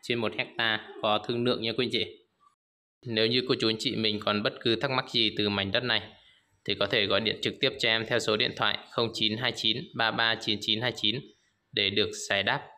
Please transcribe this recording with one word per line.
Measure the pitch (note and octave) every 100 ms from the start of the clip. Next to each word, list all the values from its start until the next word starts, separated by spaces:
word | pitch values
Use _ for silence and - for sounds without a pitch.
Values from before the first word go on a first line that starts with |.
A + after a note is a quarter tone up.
trên | - A#2+
một | G#2+ -
hecta, | B2 - A2+ G#2+ - -
có | A2 G#2 -
thương | A#2+
lượng | A#2+ B2
nha | A2+ A2
quý | B2
anh |
chị. | A2+ G2 - _ _ _ _ _ _ _ _ B2
Nếu | A2 A2+
như | B2 B2
cô | C3
chú | A2
anh | A2
chị | C3 A2
mình | A2 G#2
còn | G#2 G#2
bất | A2+ -
cứ | A#2 A2+
thắc | C#3
mắc | B2+ B2+
gì | A#2+ A2 A2
từ | G#2
mảnh | G2+ G2
đất | A#2
này | B2 A2 G2+ - _ _ _ _ -
thì | G2
có | G2+
thể | A#2+ G2+
gọi | G2+
điện | G#2+ -
trực | A#2 -
tiếp | C3+ -
cho | A#2
em | A2+ A2
theo | A#2+
số | A2 G#2+
điện | B2 -
thoại | G#2+ - -
không | - A2+
chín | - A2 G#2+
hai | B2 A2+
chín | A2+ A2+ E3 -
ba | A2+
ba | A#2 A2+ A2
chín | - G#2
chín | - G#2+
hai | B2 G#2+
chín | G#2+ A#2+ - - _ _ _
để | - G2+
được | G#2+ G2 - -
giải | G2+
đáp. | G2 C#3+ -